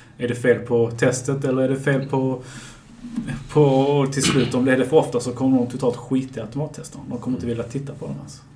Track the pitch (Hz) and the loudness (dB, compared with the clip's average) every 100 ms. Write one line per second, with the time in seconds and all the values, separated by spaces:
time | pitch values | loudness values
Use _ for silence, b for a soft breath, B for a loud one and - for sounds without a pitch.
0 | B B 120 120 127 113 - 120 117 - | B B -4 0 2 2 2 2 2 2
1 | 139 - - 135 139 131 131 135 151 135 | 2 2 -2 -2 0 0 2 0 2 0
2 | - 135 131 127 B B B B B - | 0 0 0 -2 B B B B B -18
3 | - - - - - 151 143 131 139 143 | -10 -8 -6 -8 0 4 6 6 4 2
4 | 135 139 - 139 117 123 131 131 123 156 | 2 0 2 2 2 2 2 2 4 4
5 | - 120 127 120 131 131 117 - 127 117 | 4 -2 -4 -2 2 4 2 0 -2 -2
6 | - 131 131 - 127 143 151 - - - | -2 -2 -2 -8 -8 -6 -6 -8 -16 -14
7 | 135 - 127 127 120 117 - 143 - - | -10 -8 -4 -4 -4 -4 -4 -6 -8 -10
8 | 151 139 - - - | -10 -10 -12 -18 -20